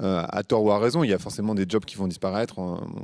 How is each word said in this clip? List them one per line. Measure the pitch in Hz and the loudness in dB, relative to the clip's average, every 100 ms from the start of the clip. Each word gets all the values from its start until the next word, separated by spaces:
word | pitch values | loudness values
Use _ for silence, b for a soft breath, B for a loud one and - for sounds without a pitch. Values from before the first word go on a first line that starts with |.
euh, | 98 92 82 | -2 0 0
à | 101 | -4
tort | 101 113 | 2 4
ou | 107 | 4
à | 104 | 4
raison. | 117 156 | 4 2
Il | 139 | 2
y | |
a | 95 | 2
forcément | - - 107 | 0 -4 -2
des | 104 92 | 0 2
jobs | 110 | 0
qui | 92 - | -2 -4
vont | 95 | -4
disparaître. | 85 95 101 117 - | -2 -4 -2 -4 -4
On, | 92 85 85 82 | -6 -6 -8 -10